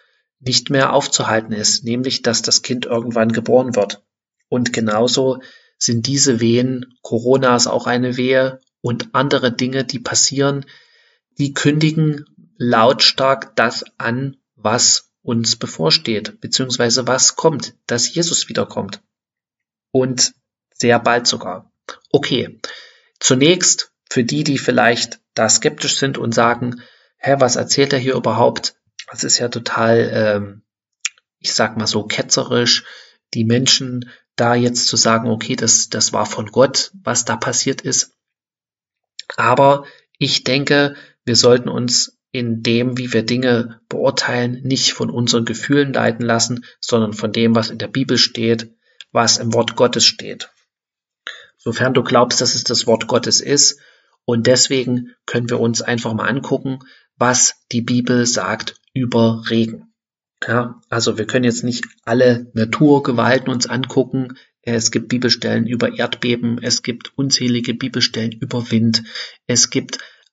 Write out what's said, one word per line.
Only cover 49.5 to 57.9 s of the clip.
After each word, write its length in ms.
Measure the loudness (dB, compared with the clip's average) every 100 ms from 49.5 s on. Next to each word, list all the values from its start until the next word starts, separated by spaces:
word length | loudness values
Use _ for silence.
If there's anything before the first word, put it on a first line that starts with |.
Wort 240 | 0 0 2
Gottes 300 | 2 4 0
steht. 440 | 0 -6 -12 -16 _ _ _ _ _ _ _ -18 -18 -20 _
Sofern 360 | -6 -2 0
du 120 | 0
glaubst, 360 | 2 4 2 2
dass 140 | 0
es 100 | -2
das 220 | -2 -2 2
Wort 220 | 0 2
Gottes 320 | 0 2 0
ist. 400 | 2 2 2 0 _ _ _ _
Und 220 | -2 2 4
deswegen 680 | 4 2 0 0 -2 -4 -12
können 260 | -6 -4 -2
wir 80 | 0
uns 220 | 0 0
einfach 300 | -2 -2 -2
mal 160 | -2 -2
angucken, 520 | -2 -2 -4 -2 -8 -10 -20 _ -2
was 380 | 0 2 0 -2 -6
die 80 | -4
Bibel 460 | 0